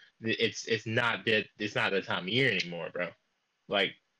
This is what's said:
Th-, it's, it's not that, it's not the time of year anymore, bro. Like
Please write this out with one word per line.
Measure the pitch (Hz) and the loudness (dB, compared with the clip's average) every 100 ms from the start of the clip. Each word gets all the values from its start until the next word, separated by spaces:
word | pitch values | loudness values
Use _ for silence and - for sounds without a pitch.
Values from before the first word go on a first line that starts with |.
| - _ | -20 _
Th-, | 113 - | -4 0
it's, | 113 - - | 0 -2 -2
it's | 113 113 | -2 0
not | 117 117 104 113 | 0 0 0 2
that, | 107 - - | 0 0 -6
it's | 104 - | -4 0
not | 98 | 0
the | 95 | 0
time | 110 95 | 0 -4
of | 90 | 0
year | 120 135 | 2 2
anymore, | 92 87 85 82 | 2 -2 -4 -6
bro. | - 85 - _ _ _ _ - | -4 -6 -6 _ _ _ _ -2
Like | 101 95 - _ | 0 0 -2 _